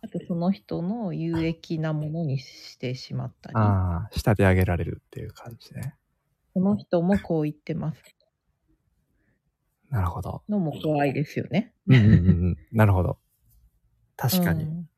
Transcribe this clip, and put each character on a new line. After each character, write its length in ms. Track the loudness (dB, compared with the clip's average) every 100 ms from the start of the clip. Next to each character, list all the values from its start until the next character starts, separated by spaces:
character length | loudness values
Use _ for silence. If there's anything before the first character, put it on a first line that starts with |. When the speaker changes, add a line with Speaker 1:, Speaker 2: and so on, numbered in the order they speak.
Speaker 1:
あ 60 | -10
と 120 | -12 -6
そ 80 | -2
の 160 | -2
人 300 | -2 -6 -6
の 300 | -6 -6 -6
有 320 | -6 -4 -2
益 360 | -2 -4 -6 -4
な 120 | -2
も 180 | -4 -4
の 140 | -4
に 140 | -4 -4
し 400 | -6 -20 -20 -10
て 160 | -8
し 180 | -8 -8
ま 140 | -8 -8
っ 60 | _
た 100 | -6
り。 60 | 0
Speaker 2:
あ 480 | 2 2 0 -2
あ、 40 | -4
仕 60 | -4
立 180 | 0 4
て 60 |
上 100 | 4
げ 100 | 4
ら 120 | 2 0
れ 80 |
る 180 | -4 -8
っ 60 | _
て 80 | -14
い 80 | -14
う 60 |
感 240 | -16 -20 -20
じ 160 | -18
ね。 220 | -14 -14 -14 _ _ _ _ _
Speaker 1:
「こ 60 | -2
の 160 | 0 0
人 260 | -2 0
も 160 | 2 0
こ 220 | 0 -2
う 20 |
言 80 | -2
っ 20 | -6
て 180 | -8
ま 180 | -6 -6
す」 100 | -8 _ _ _ _ _ _ _ _ _ _ _ _ _ _ _ _ _ _ _
Speaker 2:
な 120 | -2
る 40 | -2
ほ 160 | -4
ど。 200 | -10 -12 -4
Speaker 1:
の 120 | -2
も 120 | -2
怖 320 | -4 -2 0 0
い 60 |
で 120 | -2
す 160 | -4 -6
よ 60 | -2
ね。 220 | -2 -4 _ 4
Speaker 2:
う 20 |
ん 40 |
う 40 | 6
ん 40 |
う 20 | 8
ん 20 |
う 20 | 6 6 4 2
ん。 80 | -2 -4
な 160 | 4 4
る 60 |
ほ 100 | 6
ど。 160 | 0 -4 _ _ _ _ _ _ _ _ _ -4
確 280 | 0 2
か 80 | 2
に。 120 | 0
Speaker 1:
う 20 | -2
ん。 220 | -8 -10